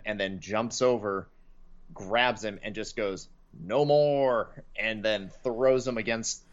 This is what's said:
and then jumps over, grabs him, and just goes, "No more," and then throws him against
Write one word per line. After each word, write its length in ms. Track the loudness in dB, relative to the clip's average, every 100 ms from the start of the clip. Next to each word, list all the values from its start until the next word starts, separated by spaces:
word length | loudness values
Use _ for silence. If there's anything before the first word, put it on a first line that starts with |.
| -6
and 140 | -2
then 200 | -2 -4
jumps 400 | -2 -2 -2 2
over, 480 | 2 2 0 -4 -6 -16 -20 -20 -20 -20 -16
grabs 500 | -12 0 2 2 2
him, 160 | -6 -8
and 140 | -8 -8
just 200 | -8 -4
goes, 320 | -4 -4 -10 -20 -20 -14
"No 260 | -2 2 4
more," 800 | 6 6 4 2 2 -2 -8 -12 -6
and 280 | -4 0
then 280 | 0 0 -4 -6
throws 460 | -4 2 4 4 2
him 100 | -2
against 460 | -2 -2 -2 -8 -10